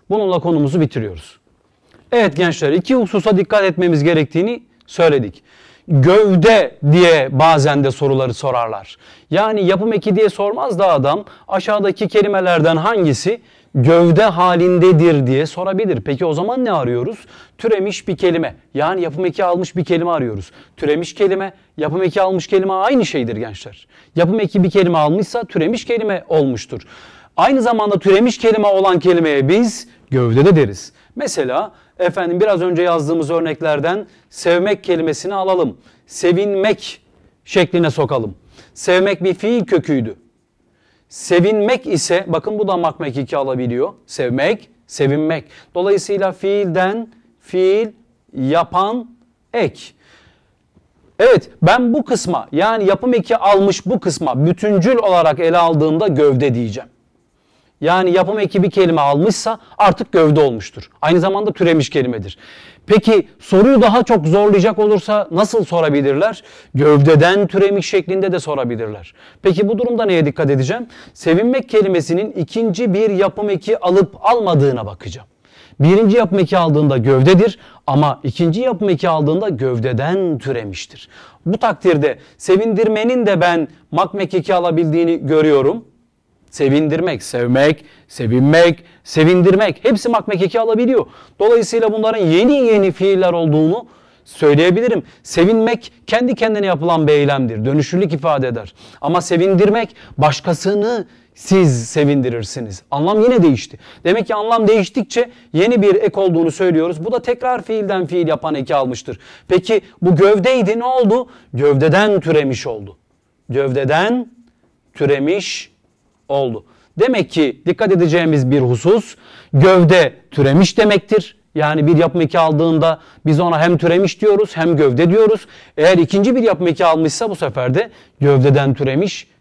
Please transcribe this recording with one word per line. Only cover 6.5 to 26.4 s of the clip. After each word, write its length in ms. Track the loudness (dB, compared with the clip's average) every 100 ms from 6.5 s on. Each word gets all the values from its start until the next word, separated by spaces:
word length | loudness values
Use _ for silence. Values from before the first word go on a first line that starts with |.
| 4 2 -2 2
diye 380 | 4 6 4 2
bazen 520 | 2 4 4 2 0
de 80 | -2
soruları 420 | -2 -2 0 -2
sorarlar. 640 | -4 -4 -4 -4 -8 -14 -20 _ _ -6
Yani 340 | -2 0 0 0
yapım 280 | 0 0
eki 220 | -2 -2 0
diye 140 | 0
sormaz 500 | 0 -4 -4 -4 0
da 80 | 2
adam 380 | 2 0 -2 -6 -20 -8
aşağıdaki 600 | -6 -2 -2 -2 -2 0
kelimelerden 680 | 0 2 0 0 2 2 0
hangisi 680 | 0 0 0 -2 -4 -6 _ _ _ 0
gövde 480 | 4 4 4 4
halindedir 1040 | 2 2 0 2 2 4 4 6 4 2 0
diye 180 | 0 -2
sorabilir. 560 | -6 -4 -2 -2 -2 -4
Peki 200 | -4 -2
o 80 |
zaman 320 | -2 -4 -4 -2
ne 60 |
arıyoruz? 460 | -2 -2 -4 -6 -10 -18 -20 _ -6
Türemiş 500 | -2 -2 -2 -6 -8
bir 100 | -2
kelime. 380 | 0 0 -4 -10 _
Yani 280 | -4 -4 -2
yapım 240 | -6 -4 -6
eki 180 | -2
almış 320 | -2 -2 -4 -6
bir 100 | -2
kelime 260 | -2 -2
arıyoruz. 400 | -4 -4 -8 -14 -20 _ -6
Türemiş 360 | -4 -4 -6
kelime, 400 | -2 -2 -2 -6 -12 _ -8
yapım 260 | -6 -2
eki 180 | -2 0
almış 260 | -2 -2 -2
kelime 260 | -2 0
aynı 320 | -2 0 0 -2
şeydir 300 | -4 -6 -8
gençler. 520 | -12 -14 -20 -20 _ _ _ -2
Yapım 240 | 0 0
eki 240 | -2 0
bir 60 | 0
kelime 280 | 2 2 2
almışsa 460 | 0 0 -2 -6
türemiş 420 | -6 -4 -2 -4 -4
kelime 380 | -4 -4 -6 -2
olmuştur. 520 | 0